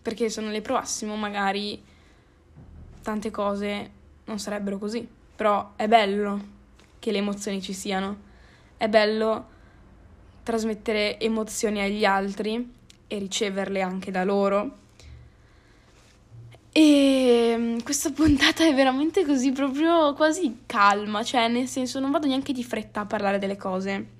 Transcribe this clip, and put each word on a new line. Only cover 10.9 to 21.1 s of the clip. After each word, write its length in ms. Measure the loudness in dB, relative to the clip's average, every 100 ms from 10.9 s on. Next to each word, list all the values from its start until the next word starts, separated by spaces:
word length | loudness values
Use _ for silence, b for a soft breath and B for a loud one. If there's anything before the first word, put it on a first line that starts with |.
| 0 0 -2
emozioni 600 | -2 -2 -4 -2 -2 0
agli 240 | -2 2
altri 680 | 2 2 -2 -4 -4 -4 -8 -16 _ -20 _
e 120 | -8
riceverle 600 | -6 -4 -4 -4 -4 -2
anche 280 | -2 -4 -4
da 140 | -2
loro. 540 | 0 2 2 0 -2 -10 b b b b b b b b b b b b b b _ -20 -20 -20 _
E, 840 | 6 8 8 6 6 6 6 4 2
mm, 240 | 0 -4
questa 300 | -4 -4 -4
puntata 540 | 2 4 6 4 4 4
è 80 |
veramente 520 | 6 4 2 0 0 2
così, 260 | 2 2
proprio 640 | 0 -2 0 2 4 2 2
quasi 480 | 0 2 -2 -4 -6
calma, 580 | 4 4 4 -2